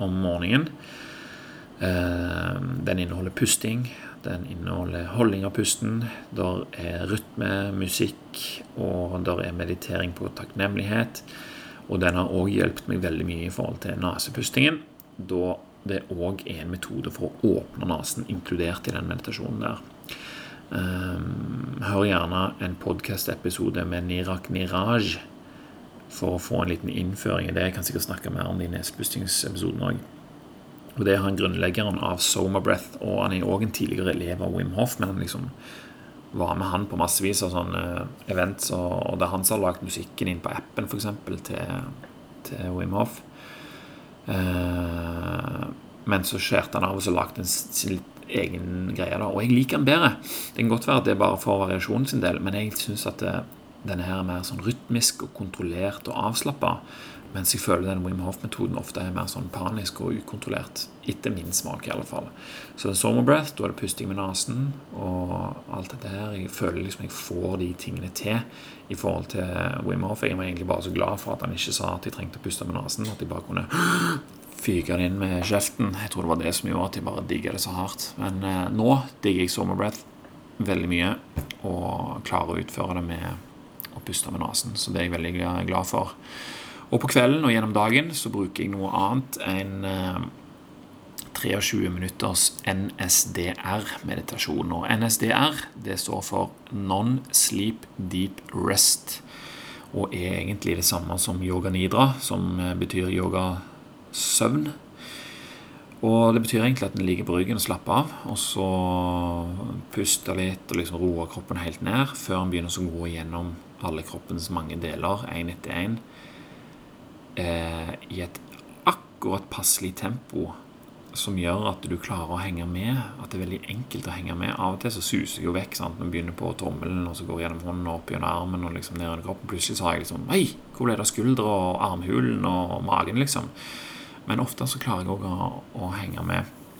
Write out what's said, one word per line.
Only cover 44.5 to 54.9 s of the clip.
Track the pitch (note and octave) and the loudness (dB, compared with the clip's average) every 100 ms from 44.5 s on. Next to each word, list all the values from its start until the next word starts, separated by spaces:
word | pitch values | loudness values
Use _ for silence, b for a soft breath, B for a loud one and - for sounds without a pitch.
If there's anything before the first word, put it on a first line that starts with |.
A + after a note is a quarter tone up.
| F2+ F2 F2 F2 E2+ E2+ E2+ E2+ E2+ E2+ E2+ - - - - - | 2 2 0 0 -2 -2 -2 -2 -2 -2 -4 -6 -8 -14 -6 2
men | G2 F2+ | 2 2
så | F#2+ | 0
skjærte | - F#2+ - - | 4 4 4 0
han | F#2 | 0
av | F#2+ | 2
og | F#2+ | 2
så | |
lagt | F2 - - | 2 2 -2
en | F#2 | -2
s-, | - - - | -2 -2 -2
sin | - F#2 | 0 -2
litt | - - - | -4 -16 -4
egen | A#2+ F2 F2+ F2+ F2+ F#2 - | 0 0 -2 -2 -2 -2 0
greie | E2+ F2 | 0 0
da. | G#2 | 0
Og | G2+ | 2
jeg | A#2 | 6
liker | B2 C3 D#3+ | 6 6 4
den | C#3 | 6
bedre. | D#3+ D3 - B B B - | 8 6 4 B B B 2
Det | |
kan | A2+ | 4
godt | A#2+ - | 4 6
være | C3+ | 4
at | G#2 | 6
det | |
er | G2+ | 6
bare | G2 G2 | 6 4
for | - G2 F#2+ | 4 4 4
variasjonen | F#2 F#2+ A2 C3+ | 0 2 2 2
sin | - | 2
del, | F2+ F2+ | 2 2
men | F#2+ G2+ | 0 0
jeg | G#2+ - | -2 -2
synes | - G2+ G2 | -2 -2 -4
at | - | -2
det, | G2 F#2 - - - - G2+ | -2 -2 -4 -14 -20 -10 -4
denne | F2+ F2+ | -2 0
her | F#2 | 0
er | F#2 | -2
mer | F2 F2+ | -2 -4
sånn | - G2 | -2 -2
rytmisk | B2 - | -2 0